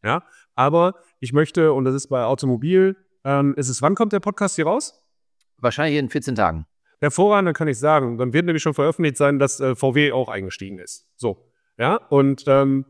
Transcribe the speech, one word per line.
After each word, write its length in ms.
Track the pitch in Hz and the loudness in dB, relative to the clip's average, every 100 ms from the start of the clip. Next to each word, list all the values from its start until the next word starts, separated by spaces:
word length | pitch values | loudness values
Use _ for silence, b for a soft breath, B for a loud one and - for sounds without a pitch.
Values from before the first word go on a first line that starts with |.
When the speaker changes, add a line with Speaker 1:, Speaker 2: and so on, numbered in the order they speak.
Speaker 1:
ja. 180 | 110 156 b b b | -4 -4 b b b
Aber 420 | - 135 165 175 185 b _ | -2 2 4 2 0 b _
ich 120 | 123 | -2
möchte, 400 | 139 156 175 160 | 0 0 2 2
und 140 | 135 131 | 4 0
das 80 | |
ist 140 | 135 - | -2 -4
bei 160 | 131 | -2
Automobil, 720 | 117 135 139 120 147 185 190 190 _ _ | -2 -2 0 -2 2 4 2 0 _ _
ähm, 300 | 135 139 139 139 | -2 0 0 -2
ist 140 | 131 | -6
es, 100 | 120 | -2
wann 140 | 147 | 0
kommt 180 | 196 220 | 0 0
der 80 | 202 | -2
Podcast 360 | 208 202 202 - | -4 -4 -4 -2
hier 100 | 147 | -2
raus? 360 | - - - _ _ _ _ _ _ | -2 -6 -14 _ _ _ _ _ _
Speaker 2:
Wahrscheinlich 420 | 123 - 156 147 | -4 -2 -2 -2
in 120 | 131 | -2
vierzehn 240 | 151 139 | -4 -4
Tagen. 320 | 113 92 80 78 _ _ _ | 0 0 0 -8 _ _ _
Speaker 1:
Hervorragend, 480 | 147 165 202 208 180 | -2 2 2 4 2
dann 60 | |
kann 140 | 151 156 | -2 -4
ich 100 | 113 | 0
sagen, 400 | 147 151 127 117 | 2 2 0 -2
dann 160 | 127 | -2
wird 100 | 143 | 0
nämlich 180 | 175 160 | 0 -2
schon 120 | 160 | -2
veröffentlicht 420 | 147 147 160 160 127 | 0 0 0 -2 2
sein, 220 | 143 143 | 0 2
dass, 200 | 135 - | 0 0
äh, 160 | 135 | -2
V 200 | 123 139 | 0 0
W 180 | 131 147 | 2 2
auch 160 | 123 123 | 0 -4
eingestiegen 500 | 107 95 - 98 92 | -6 -10 -12 -14 -14
ist. 300 | - - _ _ | -16 -20 _ _
So, 340 | 120 95 _ _ _ - | -6 -6 _ _ _ -6
ja, 180 | 123 214 | -2 -2
und, 480 | - 139 139 131 - | 0 2 2 0 2
ähm, 380 | 139 139 135 135 | 2 4 0 -4